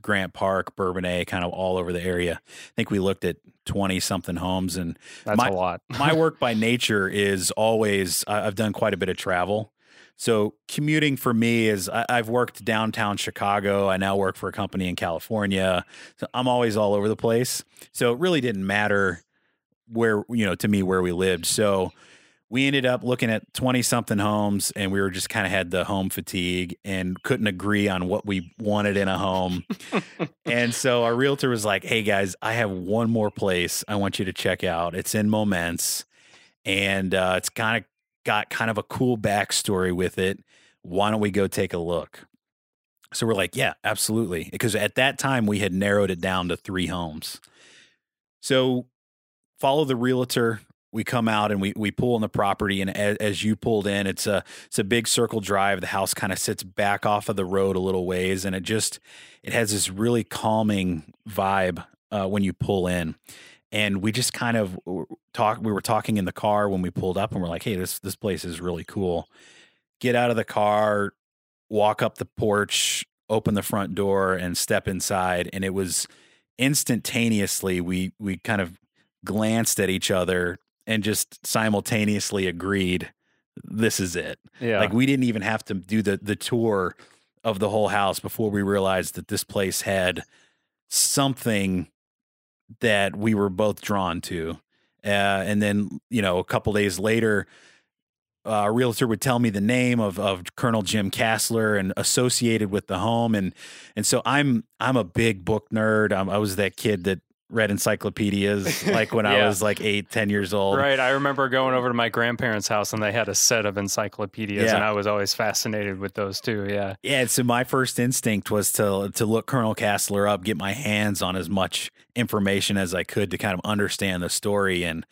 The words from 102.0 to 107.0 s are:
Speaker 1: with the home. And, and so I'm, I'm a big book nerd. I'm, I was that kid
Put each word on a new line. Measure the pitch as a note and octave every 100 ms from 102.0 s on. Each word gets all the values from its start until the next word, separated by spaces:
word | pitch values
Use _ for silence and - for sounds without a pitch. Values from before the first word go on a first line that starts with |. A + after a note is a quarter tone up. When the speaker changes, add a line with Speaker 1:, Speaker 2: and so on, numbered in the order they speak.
| F#2+ C3 B2 - A#2 A2 G#2
Speaker 1:
with | G2+ -
the | F#2
home. | A2 A#2 A#2
And, | G#2+ F#2 - - - - -
and | A2
so | B2
I'm, | A2+ C#3+ C#3+ A2+ - -
I'm | B2 B2+
a |
big | F2 - A#2 F#2+
book | F2 A2 -
nerd. | A2 A2 A2 G#2
I'm, | F#2+ F#2+
I | G2+
was | G#2 F#2
that | G2 -
kid | A2+ G2+